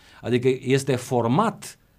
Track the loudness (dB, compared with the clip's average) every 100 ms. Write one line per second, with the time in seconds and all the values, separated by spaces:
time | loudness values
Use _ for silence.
0 | -20 -12 -2 0 2 0 0 0 0 -4
1 | -2 0 2 2 0 -4 -14 -20 _